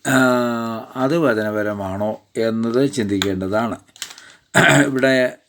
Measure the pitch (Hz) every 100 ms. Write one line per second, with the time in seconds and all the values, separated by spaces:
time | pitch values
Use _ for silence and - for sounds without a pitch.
0 | 135 131 127 123 120 117 117 113 - 131
1 | 131 170 143 107 107 107 104 104 95 98
2 | 107 - _ - 113 113 117 120 139 135
3 | 101 98 98 95 95 107 117 90 _ -
4 | - - - - _ - 151 143 139 131
5 | 131 131 127 -